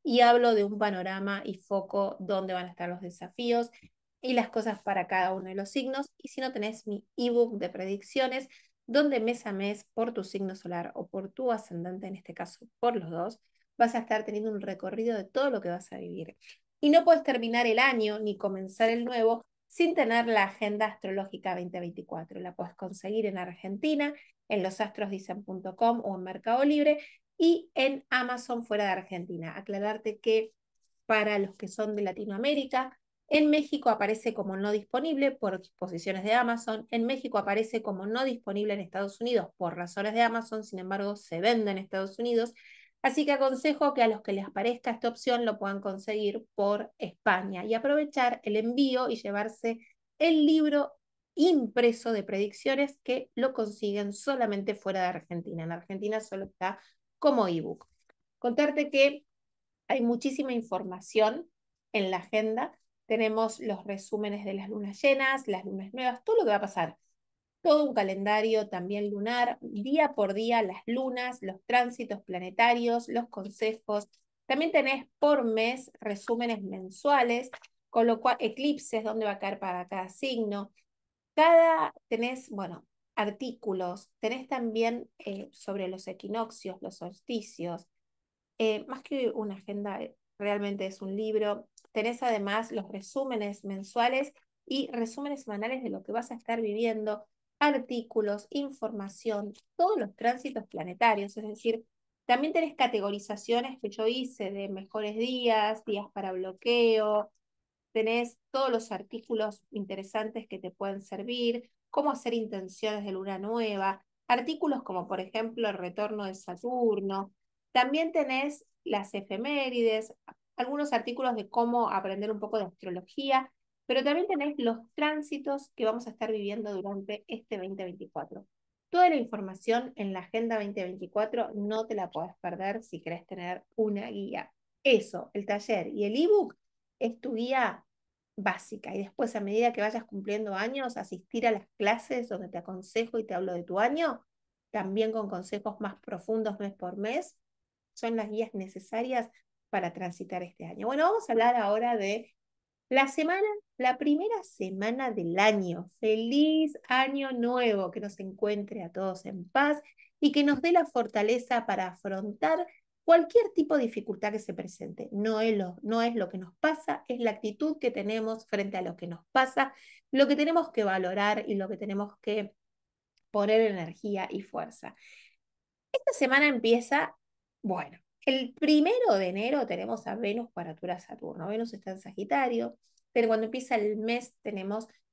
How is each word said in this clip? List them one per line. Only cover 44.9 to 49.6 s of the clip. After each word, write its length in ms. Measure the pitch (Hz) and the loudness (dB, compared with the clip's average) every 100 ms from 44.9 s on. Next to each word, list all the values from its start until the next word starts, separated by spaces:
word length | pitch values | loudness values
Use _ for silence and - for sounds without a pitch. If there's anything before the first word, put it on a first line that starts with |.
esta 180 | 233 233 | -2 -2
opción 360 | 233 - 240 | -2 0 2
lo 140 | 233 208 | 2 -2
puedan 220 | 196 196 | -2 -4
conseguir 640 | 196 196 196 214 208 208 - - | -6 -8 -4 -2 -2 -2 -8 0
por 340 | 202 208 220 - | 2 2 -2 -8
España 640 | 180 - - 185 196 190 | -10 -2 2 2 2 -6
y 100 | 208 | -2
aprovechar 640 | 226 277 294 294 294 247 240 | 0 2 2 0 2 2 0
el 140 | - 214 | -2 0
envío 520 | 220 247 277 254 254 | 0 2 4 4 0
y 60 | 226 | -2
llevarse 640 | 202 202 220 220 | -4 -4 -4 -4